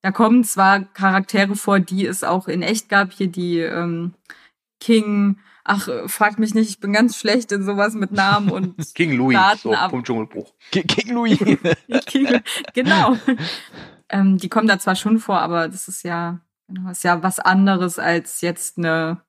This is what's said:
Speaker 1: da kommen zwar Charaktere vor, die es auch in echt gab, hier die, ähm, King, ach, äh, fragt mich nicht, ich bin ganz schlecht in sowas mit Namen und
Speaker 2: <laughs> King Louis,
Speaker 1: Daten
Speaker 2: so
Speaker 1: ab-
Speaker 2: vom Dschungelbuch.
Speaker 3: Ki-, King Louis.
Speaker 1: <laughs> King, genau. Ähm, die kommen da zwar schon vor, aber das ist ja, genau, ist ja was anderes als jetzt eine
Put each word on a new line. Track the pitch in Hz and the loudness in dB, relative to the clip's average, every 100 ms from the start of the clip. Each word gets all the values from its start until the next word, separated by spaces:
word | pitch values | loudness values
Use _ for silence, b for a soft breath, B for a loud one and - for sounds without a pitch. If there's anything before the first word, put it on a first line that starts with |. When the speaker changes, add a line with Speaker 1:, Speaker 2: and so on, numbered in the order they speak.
Speaker 1:
da | 196 | -4
kommen | 196 220 247 | 2 4 4
zwar | 226 - 190 196 | 2 2 4 4
Charaktere | 190 - 190 190 190 208 196 202 | -2 -2 0 0 0 0 0 -2
vor, | - 196 | 0 0
die | 175 185 160 | 0 -2 -4
es | 185 - | -4 -2
auch | 180 - | -2 -2
in | 170 | -4
echt | 175 220 - | -2 -4 0
gab, | 202 196 | 0 0
hier | - 185 | -2 -4
die, | 170 175 170 | -2 -2 -2
ähm, | 165 175 170 165 175 - _ B B _ _ _ | -2 -4 -4 -4 -6 -10 _ B B _ _ _
King, | - 220 214 208 202 196 b b | 2 2 4 2 2 0 b b
ach, | - 202 - | -4 -2 -2
äh, | 120 190 | -8 -8
fragt | - 214 208 | 0 0 0
mich | 220 220 | -2 0
nicht, | 220 | -2
ich | - | -4
bin | 202 | -2
ganz | 208 240 - | 2 2 2
schlecht | 214 233 233 | 0 0 0
in | 202 | -4
sowas | 196 202 208 | -2 0 -2
mit | 220 190 | -2 -4
Namen | 202 196 208 202 | 0 2 2 2
und | 175 185 - | -2 -4 -6
Speaker 2:
<laughs> | 156 - | -12 -2
King | 170 127 | 0 2
Louis, | 131 131 | 4 4
Speaker 1:
Daten | 190 208 | 4 2
Speaker 2:
so | 117 | 0
Speaker 1:
ab- | 107 180 | 0 0
Speaker 2:
vom | 127 | -4
Dschungelbuch. | - 117 110 87 - _ B | -4 -4 -4 -10 -14 _ B
Speaker 3:
Ki-, | 185 | -4
King | 170 - 226 | -2 -4 -2
Louis. | 240 233 208 | -2 2 2
Speaker 1:
<laughs> | 202 - 175 165 - 247 - | 4 2 2 -2 -2 -4 -2
King, | 277 277 247 - B - | -2 2 0 0 B -6
genau. | - 254 311 262 240 - 247 165 B B B B B _ | -4 2 4 4 2 0 -2 -4 B B B B B _
Ähm, | 196 196 190 | 0 2 2
die | 180 | 0
kommen | 226 220 | 0 2
da | 196 | 2
zwar | - 185 | 0 -2
schon | 214 220 | 0 0
vor, | - 185 | 2 0
aber | 170 170 165 | 0 -2 -2
das | 190 - | -6 -12
ist | - | -10
ja, | 180 170 170 175 _ _ _ | -8 -6 -6 -8 _ _ _
genau, | 185 185 | -10 -10
ist | 175 | -4
ja | 180 175 | 0 0
was | 185 - | 0 0
anderes | - 190 196 190 180 - | 2 4 4 4 0 -2
als | - 170 - - | -2 -2 -4 -6
jetzt | 170 175 - - | -6 -6 -8 -4
eine | 165 160 160 170 | -2 0 -2 -6